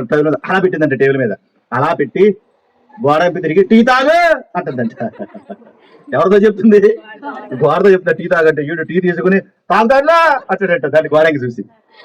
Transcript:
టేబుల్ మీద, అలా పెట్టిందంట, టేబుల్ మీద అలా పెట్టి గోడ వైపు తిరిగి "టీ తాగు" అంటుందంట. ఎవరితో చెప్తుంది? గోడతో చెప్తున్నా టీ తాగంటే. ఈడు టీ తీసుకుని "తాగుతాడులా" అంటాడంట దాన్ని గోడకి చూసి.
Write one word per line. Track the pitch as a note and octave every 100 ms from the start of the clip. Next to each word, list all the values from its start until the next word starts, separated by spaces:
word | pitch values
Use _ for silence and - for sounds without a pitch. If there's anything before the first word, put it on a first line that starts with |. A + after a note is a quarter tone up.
| A#2
టేబుల్ | D3+
మీద, | D3+ D3
అలా | - F#3
పెట్టిందంట, | F3+ E3+ D#3
టేబుల్ | B2+ C3+ C3+
మీద | B2 - _ _ -
అలా | B2 D4
పెట్టి | E3 C#3+ F3+ G#3 F#3+ _ _ _ _ _ - C3+
గోడ | D#3
వైపు | F3 E3+
తిరిగి | D#3 E3+
"టీ | F#3 A3+
తాగు" | A#3+ B3+ C4+ E4+ E4+ C4+ - F3+
అంటుందంట. | D#3+ B2+ A#3 - A3+ - - - - G3+ - _ _ _ -
ఎవరితో | F#3 F#3 G3+ G#3+
చెప్తుంది? | F#3+ G#3+ G#3 G#3 A#3 - - - - - B2+
గోడతో | D3 F3+ G3
చెప్తున్నా | F#3 E3+
టీ | D#3+ E3+
తాగంటే. | E3+ D#3 D3+
ఈడు | C#3+ E3
టీ | D#3 F3
తీసుకుని | F3+ E3+ F3+ G3
"తాగుతాడులా" | - _ - G3+ A3+ C4+ D4 E4 D#4+ C4+ -
అంటాడంట | F#3+ F#3 E3+ D3
దాన్ని | D#3 D3+ D3+
గోడకి | D#3+ C#3+
చూసి. | B2 A2+ - _ _ _